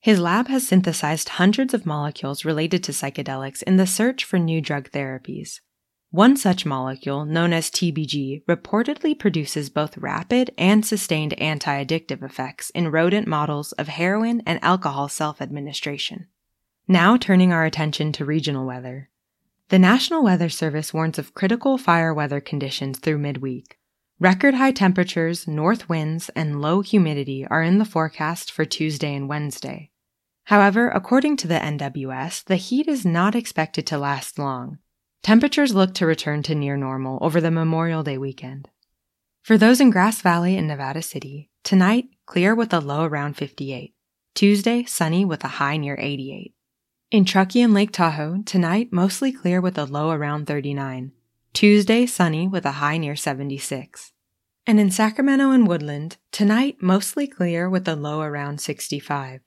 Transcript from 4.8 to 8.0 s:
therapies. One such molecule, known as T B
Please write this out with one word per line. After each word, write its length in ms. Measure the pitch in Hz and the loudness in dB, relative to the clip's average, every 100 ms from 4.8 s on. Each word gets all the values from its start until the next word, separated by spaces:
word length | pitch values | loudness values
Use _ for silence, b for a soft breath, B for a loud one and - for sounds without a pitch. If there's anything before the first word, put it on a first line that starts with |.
| 135 | -6
therapies. 720 | 147 135 131 - 147 147 - _ _ _ _ _ | -8 -6 -8 -12 -14 -12 -16 _ _ _ _ _
One 260 | 165 226 277 | 4 6 6
such 300 | 214 185 156 | 2 0 -2
molecule, 580 | 135 131 131 - 139 | -4 -4 -6 -6 -4
known 280 | 151 160 170 | -2 0 2
as 160 | 165 156 | 0 -2
T 220 | - 175 | -2 -2
B 120 | 156 | -2